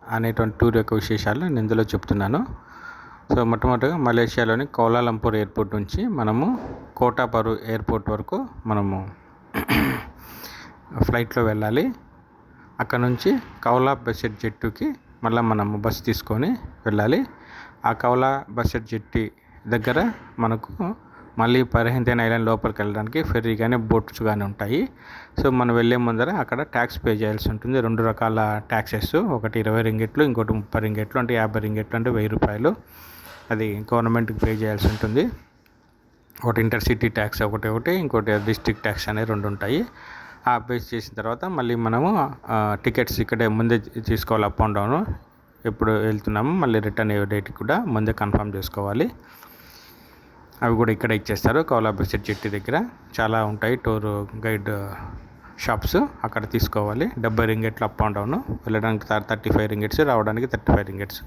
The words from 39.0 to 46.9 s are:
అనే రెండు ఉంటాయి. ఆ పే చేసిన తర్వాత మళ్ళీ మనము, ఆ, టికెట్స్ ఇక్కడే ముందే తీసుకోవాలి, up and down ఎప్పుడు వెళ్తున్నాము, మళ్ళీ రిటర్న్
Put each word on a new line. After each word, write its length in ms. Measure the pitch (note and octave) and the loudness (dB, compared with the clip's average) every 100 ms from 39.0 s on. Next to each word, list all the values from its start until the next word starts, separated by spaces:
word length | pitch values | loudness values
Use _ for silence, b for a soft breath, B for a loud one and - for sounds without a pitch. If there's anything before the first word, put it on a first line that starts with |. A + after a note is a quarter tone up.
| - | -4
అనే 140 | G#2+ | -4
రెండు 240 | A2+ G#2+ G2+ | -2 -2 -2
ఉంటాయి. 380 | G2+ G2+ C#3+ A#3+ B B B B B - | -4 -2 -2 -4 B B B B B 0
ఆ 100 | A#2+ | 0
పే 180 | A#2 B2 | 0 -6
చేసిన 400 | A2+ A#2 - G#2+ | -4 -8 -8 -6
తర్వాత 300 | G#2+ A#2 F#3 | -4 -4 -4
మళ్ళీ 300 | E3+ A#2+ A#2+ | -4 -2 0
మనము, 560 | A2+ A2+ E3 G#3 C#3 C3+ - | 0 2 2 2 0 -4 -4
ఆ, 280 | A2+ G#2+ G#2 - | 0 0 0 0
టికెట్స్ 340 | A#2+ A#2+ - | 0 0 -2
ఇక్కడే 280 | A2 A2+ A2+ | -2 2 2
ముందే 320 | A2 A#2 A#2 | 4 4 2
తీసుకోవాలి, 640 | A2 A#2+ G#2 A2 - A2 G2+ | 0 -8 -2 -2 2 2 2
up 200 | - A2 | 2 2
and 120 | G2+ | 2
down 360 | G2+ D3 G#3+ - - _ _ _ A#2+ | 0 0 -2 -6 -10 _ _ _ -6
ఎప్పుడు 260 | A2 A2 | 0 2
వెళ్తున్నాము, 600 | A2 A2 G#2+ - G#2 B2 | 2 2 0 0 0 0
మళ్ళీ 280 | F3+ C#3+ A2 | 2 4 2
రిటర్న్ 320 | G#2 | 2